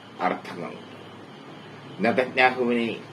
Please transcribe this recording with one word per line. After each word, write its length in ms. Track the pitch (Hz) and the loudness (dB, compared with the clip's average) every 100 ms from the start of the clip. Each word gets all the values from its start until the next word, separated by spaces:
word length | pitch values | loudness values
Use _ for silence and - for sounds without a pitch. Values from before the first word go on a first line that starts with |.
| - - | -12 0
അർത്ഥങ്ങളുണ്ട്. 760 | 90 90 - 87 80 - - - - - - - - - - - - - | 0 0 -6 -8 -8 -10 -14 -16 -16 -16 -16 -16 -16 -16 -16 -14 -12 0
നെതന്യാഹുവിനെ 920 | 113 104 123 127 127 127 120 120 113 92 - | 2 4 4 6 6 6 4 4 2 -2 -8